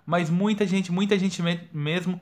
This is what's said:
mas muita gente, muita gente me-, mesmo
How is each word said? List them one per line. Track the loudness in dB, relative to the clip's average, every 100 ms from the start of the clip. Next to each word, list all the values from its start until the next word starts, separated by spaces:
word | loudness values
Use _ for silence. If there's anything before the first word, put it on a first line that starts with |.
mas | -2 0 2
muita | 2 2 2 2
gente, | 0 0
muita | 0 2 2
gente | 2 0
me-, | -2 -2 -6
mesmo | -4 -2 -2 -2 -4